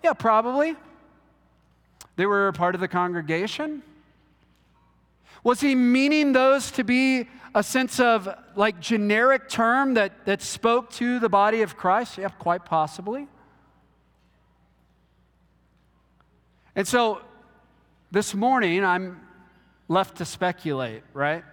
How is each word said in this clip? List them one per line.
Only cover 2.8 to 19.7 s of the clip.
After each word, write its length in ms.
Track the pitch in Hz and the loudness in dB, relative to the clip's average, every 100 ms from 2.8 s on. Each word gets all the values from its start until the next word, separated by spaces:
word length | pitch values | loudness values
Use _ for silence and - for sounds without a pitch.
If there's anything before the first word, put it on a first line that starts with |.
the 80 | 180 | -4
congregation. 920 | 180 180 175 151 165 214 - 302 302 - _ _ _ _ _ _ _ _ _ _ _ _ _ _ - | -2 -2 -4 -4 -4 -4 -6 -8 -10 -16 _ _ _ _ _ _ _ _ _ _ _ _ _ _ -2
Was 160 | 233 247 | 0 2
he 140 | 277 | 2
meaning 580 | 262 247 254 277 302 294 | 2 4 4 2 2 2
those 380 | 254 262 277 - | 4 4 2 0
to 140 | - | -6
be 440 | 233 247 262 262 233 - - | 0 2 2 0 -4 -14 -4
a 80 | 208 | -2
sense 380 | 202 262 254 - | 0 -2 -2 2
of, 260 | 247 226 190 185 - 196 | 2 2 -2 -14 -12 -2
like, 240 | 208 175 | -2 -2
generic 680 | 156 226 208 214 247 262 - | -4 -2 0 2 4 2 -2
term 420 | - 233 254 269 | -2 2 2 2
that, 320 | 240 196 - | 2 0 -4
that 160 | - 196 | -4 -4
spoke 480 | - - 233 240 240 | -4 -4 0 0 -2
to 260 | - 240 247 | -6 -4 0
the 100 | 226 | 2
body 320 | 196 208 220 | 4 2 2
of 160 | 208 - | -2 -2
Christ? 400 | 180 202 240 - | 0 0 -2 -8
Yeah, 140 | 196 | -10
quite 340 | - 170 175 | -6 -4 -4
possibly. 640 | - 160 156 - 185 254 285 _ _ _ _ _ _ _ _ _ _ _ _ _ _ _ _ _ _ _ _ _ _ _ _ _ _ _ _ _ _ _ _ _ _ | -2 -2 -2 -6 -10 -10 -12 _ _ _ _ _ _ _ _ _ _ _ _ _ _ _ _ _ _ _ _ _ _ _ _ _ _ _ _ _ _ _ _ _ _
And 140 | - 196 | -6 0
so 320 | 247 233 196 - - _ _ _ _ _ _ _ | 2 0 -2 -12 -20 _ _ _ _ _ _ _
this 240 | 190 208 | -4 -2
morning, 520 | 196 240 262 196 175 196 | -2 0 2 2 0 0
I'm 340 | 180 185 180 - - - _ _ | 0 -4 -14 -20 -20 -20 _ _